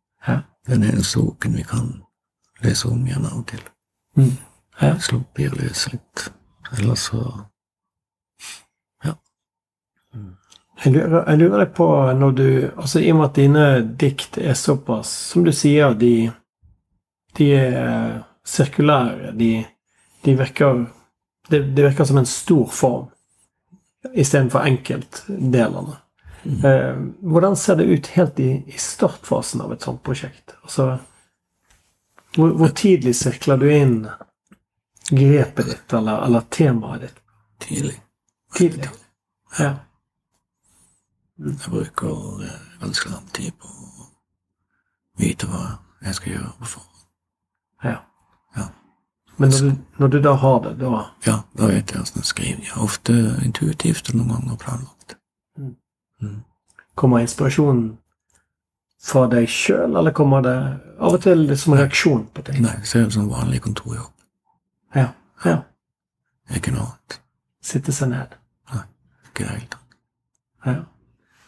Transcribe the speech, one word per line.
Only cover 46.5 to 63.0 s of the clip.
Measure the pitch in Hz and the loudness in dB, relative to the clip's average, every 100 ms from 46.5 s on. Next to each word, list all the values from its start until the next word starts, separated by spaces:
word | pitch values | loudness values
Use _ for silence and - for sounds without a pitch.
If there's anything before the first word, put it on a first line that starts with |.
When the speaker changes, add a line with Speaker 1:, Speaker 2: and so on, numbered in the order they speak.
| - | -14
Speaker 2:
på | 117 | -16
forhånd. | - - _ _ _ _ _ _ _ _ _ | -16 -20 _ _ _ _ _ _ _ _ _
Speaker 1:
Ja. | 113 113 - _ _ _ _ - | -8 -8 -12 _ _ _ _ -12
Speaker 2:
Ja. | 98 - _ _ _ _ _ - | -12 -14 _ _ _ _ _ 0
Speaker 1:
Men | 135 | 2
når | 135 | 4
du, | 139 135 - - | 2 0 -6 -2
når | 139 | 2
du | 143 | 4
da | 143 | 4
har | 135 135 123 | 4 4 2
det, | 107 110 | 0 -6
da | 127 110 104 - - | -4 -4 -6 -6 -2
Speaker 2:
Ja, | 110 - | -2 -4
da | - 107 | -2 2
vet | - 104 | 2 -2
jeg | - | -8
hvordan | - - | -8 -8
jeg | - | -8
skriver. | - - - | -6 -6 -8
Jeg | - | -10
har | - | -6
ofte | 107 - - 117 113 123 | -6 -4 0 2 2 0
intuitivt | 131 - 104 - 110 - - | -4 -2 -4 -2 -2 -2 -2
og | 120 | -2
noen | 120 | -2
ganger | 113 127 113 | -4 -6 -8
planlagt. | - 123 131 _ - - _ _ _ - | -8 -10 -10 _ -20 -20 _ _ _ -16
Speaker 1:
Mm. | 135 120 _ _ _ _ | -16 -16 _ _ _ _
Speaker 2:
Mm. | 104 104 - _ _ - _ | -12 -12 -18 _ _ -20 _
Speaker 1:
Kommer | - 131 120 | 0 2 4
inspirasjonen | 117 - 139 135 147 127 113 110 _ _ _ _ _ _ _ _ _ _ | 0 -2 -2 2 2 2 -2 -8 _ _ _ _ _ _ _ _ _ _
fra | - 139 123 | -2 2 2
deg | 120 117 | 2 0
selv, | - - 196 - 196 | 0 0 0 0 0
eller | 160 | 0
kommer | 147 143 135 127 | 2 2 2 2
det | 127 135 139 - - | -2 -4 -8 -12 -4
av | 170 175 | 0 2
og | |
til | 190 170 151 139 | 4 4 4 2
som | - | 4
reaksjon | 139 139 - 170 127 107 | 4 4 2 2 0 -2
på | - - | -12 -6
ting? | 135 | -2
Speaker 2:
Nei, | 113 - | -2 -2
så | - 117 | -2 0